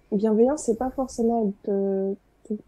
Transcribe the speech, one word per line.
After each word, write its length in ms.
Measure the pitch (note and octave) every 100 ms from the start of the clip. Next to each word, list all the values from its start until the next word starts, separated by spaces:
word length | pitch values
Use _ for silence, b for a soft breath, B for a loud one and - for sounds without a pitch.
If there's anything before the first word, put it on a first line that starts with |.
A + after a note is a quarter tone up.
| -
bienveillant, 440 | G#3 A3 G#3+ B3 D4+
c'est 200 | - A3
pas 120 | A#3+
forcément 580 | G#3+ B3+ - A3+ A#3 G#3
être, 200 | G3 -
euh, 440 | G3 G3 G3 G3 G3 _ _ -
tout 60 |
le 100 | G#3+